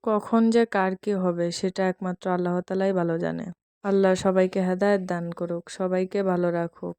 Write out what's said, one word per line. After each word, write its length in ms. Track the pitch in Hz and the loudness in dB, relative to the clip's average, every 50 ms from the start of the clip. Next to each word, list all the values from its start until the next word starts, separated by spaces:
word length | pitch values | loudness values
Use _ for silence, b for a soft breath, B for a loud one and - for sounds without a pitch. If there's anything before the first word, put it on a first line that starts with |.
| - | -2
কখন 380 | 226 214 208 208 - - 226 226 226 | 0 -2 -2 0 2 2 4 4 4
যে 120 | 226 233 233 | 4 4 2
কার 260 | 226 - 202 185 190 190 185 | 2 2 0 0 0 -2 -4
কি 120 | - 208 202 | -4 -2 -2
হবে, 320 | 190 185 180 170 170 170 175 | 0 0 0 0 0 -2 -2
সেটা 320 | 175 - - 190 185 - 190 | -2 -2 -4 -4 -2 0 0
একমাত্র 420 | 185 180 _ 190 185 180 _ - 190 | 0 0 _ -6 -6 -6 _ -4 -2
আল্লাহ 260 | 180 180 180 175 175 180 | -2 0 0 0 -2 -2
তাআলাই 320 | 180 - 190 190 196 196 196 | -2 -2 -2 0 0 0 0
ভালো 220 | 185 170 170 165 | 0 0 0 -2
জানে। 280 | 165 175 165 165 165 - 180 180 _ _ _ _ _ - | -2 -2 -4 -4 -6 -8 -10 -12 _ _ _ _ _ -2
আল্লাহ 300 | 202 196 196 196 190 185 | 0 2 4 4 4 2
সবাইকে 440 | 185 - 196 185 190 185 185 185 190 | 2 2 2 4 4 2 2 0 -2
হেদায়েত 400 | 185 180 185 180 202 202 202 196 | 0 0 0 0 2 2 2 0
দান 240 | 185 185 180 175 170 170 | 0 -4 -6 -6 -6 -8
করুক, 320 | 170 - 175 170 175 170 - - | -6 -8 -6 -6 -6 -8 -8 -12
সবাইকে 500 | - - 190 185 185 185 190 185 - 202 196 | -6 -4 -2 0 0 0 -2 -2 -2 -2 0
ভালো 240 | 190 180 180 180 175 | 0 0 2 0 0
রাখুক 440 | 170 170 170 170 _ - - 175 170 | 0 -2 -4 -6 _ -10 -10 -10 -10